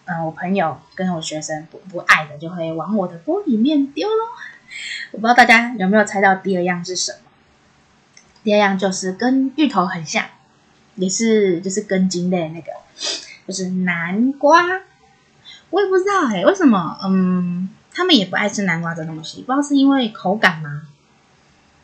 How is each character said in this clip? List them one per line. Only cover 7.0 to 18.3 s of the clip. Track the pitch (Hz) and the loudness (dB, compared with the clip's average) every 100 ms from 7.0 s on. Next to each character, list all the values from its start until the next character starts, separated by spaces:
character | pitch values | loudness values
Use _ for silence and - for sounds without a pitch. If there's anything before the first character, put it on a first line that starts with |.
| - | -6
么？ | - _ _ _ _ _ _ _ _ _ - _ _ | -8 _ _ _ _ _ _ _ _ _ -20 _ _
第 | 220 | 2
二 | 208 | 4
样 | 202 190 | 4 2
就 | 196 | 0
是 | 185 190 | -2 -4
跟 | 185 247 269 269 - | -2 2 2 0 2
芋 | 294 | 2
头 | 190 180 | 2 0
很 | 175 | -4
像， | 156 214 - - _ _ _ _ _ - | -6 -6 -6 -12 _ _ _ _ _ -4
也 | 185 | -4
是， | - 226 220 196 170 | 0 2 4 4 0
就 | 196 | -2
是 | 190 | -6
根 | 208 190 190 | -2 0 0
茎 | 175 180 | 0 -2
类 | 180 | -2
的 | 160 | -4
那 | 165 | -8
个， | - - - - - - - - - | -14 -16 -18 -12 -10 -10 -12 -16 -12
就 | |
是 | 190 185 | -8 -4
南 | 185 180 170 170 196 254 | -2 -2 -2 -2 0 0
瓜。 | 269 285 330 359 370 - _ _ _ _ _ - - _ | 2 4 6 4 -2 -8 _ _ _ _ _ -20 -20 _
我 | 349 | -2
也 | 392 | 2
不 | 370 | 2
知 | |
道 | 381 392 277 | 2 0 0
欸， | 196 | 2
为 | 214 | 2
什 | 392 311 | 4 4
么， | 202 156 - | 4 0 -4
嗯， | 190 190 185 180 180 175 190 220 _ | 0 2 2 0 -2 -4 -6 -10 _
他 | - | -4
们 | 370 | 2
也 | 285 | 2
不 | 180 | 2